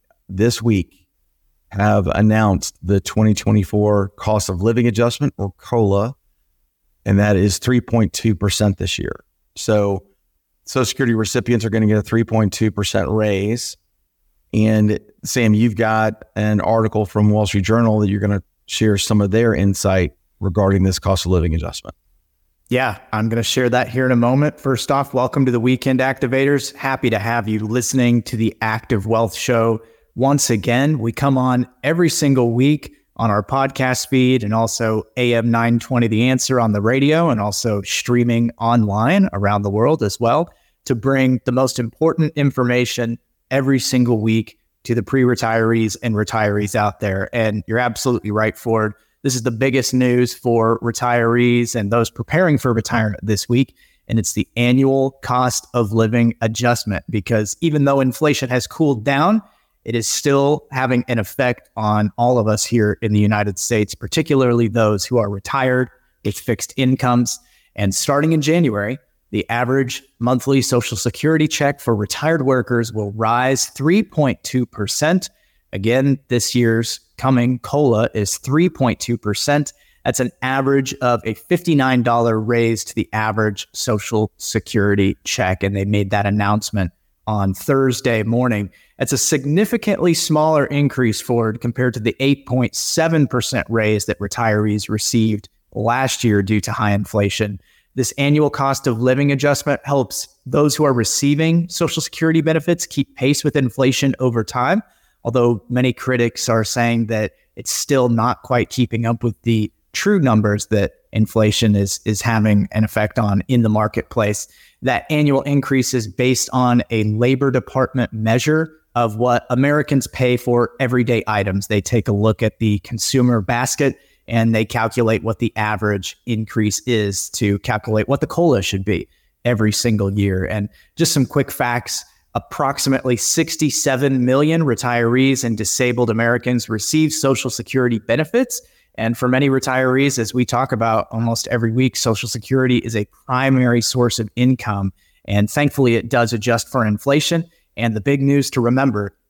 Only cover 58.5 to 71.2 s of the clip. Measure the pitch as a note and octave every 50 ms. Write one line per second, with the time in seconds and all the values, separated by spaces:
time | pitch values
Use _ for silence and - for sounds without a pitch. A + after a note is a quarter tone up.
58.5 | B2+ B2+ - - - - D#3+ C#3+ C3+ A2 G#2+ C#3+ C#3 C#3 D#3 F#3+ A3 A3+ - _
59.5 | _ _ _ _ _ _ - - A#2 A#2 A2 - - - - D3 C#3 C#3 C#3 C#3+
60.5 | D3+ D3+ - - C3+ C3 C3 B2 B2+ B2 A#2+ - A#2 A#2 G2+ - - - C3 B2+
61.5 | B2 - - _ - - A2 G#2+ G#2+ G#2+ G#2 G2+ - - A#2+ A#2+ B2+ B2 G#2+ A2
62.5 | G#2 G2+ - - A#2+ A#2+ G#2+ G#2 G2+ - - G#2+ G#2+ G#2 G#2 G2+ G#2+ G#2 G#2 G#2
63.5 | F#2 - - - A#2+ G#2+ G#2+ - - - - G2 - E3 C#3+ - D3 C3+ C3 B2
64.5 | A#2+ A#2+ A#2+ G#2+ A2 A#2 A2 G#2+ G#2+ G2 - - B2 A#2+ G#2+ G2+ G2+ G2 - -
65.5 | - C3+ C3 C3 B2+ B2+ B2+ - _ _ _ _ _ _ - - - - - -
66.5 | A2+ - - - - - C3 B2+ C3 - C3 B2 A#2+ A#2+ B2 - - - _ _
67.5 | _ _ _ _ _ - G2+ G2 G2 - - - C#3 C#3+ D3+ D#3+ E3 D#3 C#3 D3
68.5 | D#3+ F3 E3 C3 G#2 G2+ G2+ G#2+ C3 - _ _ _ _ _ _ - G#2+ - -
69.5 | A2+ A#2+ B2 A#2+ C3 C#3 C3+ A#2+ - - - _ _ - A#2 B2 C3 B2 - C3+
70.5 | C#3 C3+ A#2+ - C3 A#2+ - - A2+ - - A#2 - -